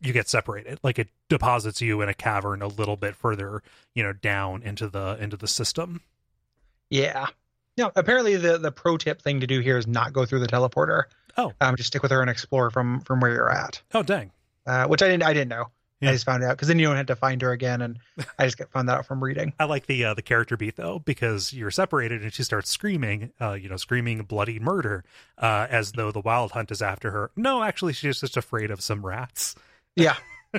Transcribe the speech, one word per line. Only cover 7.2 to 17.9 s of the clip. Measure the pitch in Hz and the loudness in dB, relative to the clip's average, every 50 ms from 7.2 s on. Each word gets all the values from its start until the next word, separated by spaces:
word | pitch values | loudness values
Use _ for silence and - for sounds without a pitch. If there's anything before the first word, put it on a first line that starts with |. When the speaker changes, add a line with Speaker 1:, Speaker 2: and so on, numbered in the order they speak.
| 135 - - _ _ _ _ _ _ _ _ | -6 -6 -8 _ _ _ _ _ _ _ _
Speaker 2:
No, | 240 233 196 - | 0 0 2 2
apparently | 190 170 214 247 254 233 208 202 | 2 4 4 4 4 4 4 4
the, | 180 170 170 165 165 | 4 4 4 4 4
the | 160 151 | 2 -2
pro | - - - 170 165 | -4 0 0 2 2
tip | 160 - 156 143 - | 2 0 -2 -2 -2
thing | - 147 143 135 | -2 -2 0 0
to | 127 | 0
do | 127 135 123 | 2 2 2
here | 120 135 127 123 | 4 4 2 2
is | 110 | 2
not | 113 120 117 120 147 | 2 2 2 0 0
go | 139 135 123 | 2 0 0
through | 113 135 131 | 2 0 0
the | 123 110 | 0 2
teleporter. | 127 123 131 123 - 143 151 - - - - - _ _ _ _ - | 2 2 2 2 2 2 2 2 2 2 0 -2 _ _ _ _ -4
Speaker 1:
Oh. | 254 240 143 - - | -2 -2 -2 0 2
Speaker 2:
Um, | 139 131 127 | 2 2 2
just | 120 117 - | 2 -2 -4
stick | - 139 | -2 0
with | - 127 | 0 2
her | 135 131 | 2 2
and | 127 123 | 2 2
explore | 113 - - - 135 131 123 117 | 0 -4 -4 0 2 2 2 2
from, | 113 131 123 120 123 131 | 2 0 0 0 0 -2
from | - - 131 127 | -2 0 2 4
where | 123 120 | 4 4
you're | 120 120 120 123 | 4 4 2 2
at. | 135 - - - - - - _ - | 2 0 -2 -4 -8 -12 -6 _ 0
Speaker 1:
Oh, | 226 | 0
dang. | 170 151 202 160 104 92 - _ _ _ _ _ - | 2 2 0 -2 -2 -6 -14 _ _ _ _ _ -4
Speaker 2:
Uh, | 131 127 127 127 | 0 2 2 4
which | 143 156 - | 4 4 6
I | 196 190 | 6 6
didn't, | 180 170 160 | 6 4 4
I | 156 | 4
didn't | 151 147 135 120 | 4 2 0 -2
know. | 117 117 120 - _ _ _ _ _ - | -4 -6 -8 -8 _ _ _ _ _ 0
Speaker 1:
Yeah. | 139 139 | 2 2
Speaker 2:
I | |
just | 131 120 - | 2 2 2
found | 135 127 123 | 2 2 2
out, | 127 123 120 | 2 0 0
'cause | - 143 156 | 2 2 4
then | 170 165 | 6 6
you | 156 | 6
don't | 151 143 | 4 4
have | 135 139 135 | 2 0 -2
to | 123 | -2
find | - 131 131 131 127 | 0 0 0 0 0
her | 127 127 | 0 0
again, | 123 120 127 123 123 120 | 0 0 0 0 0 0
and | 120 120 | -2 -4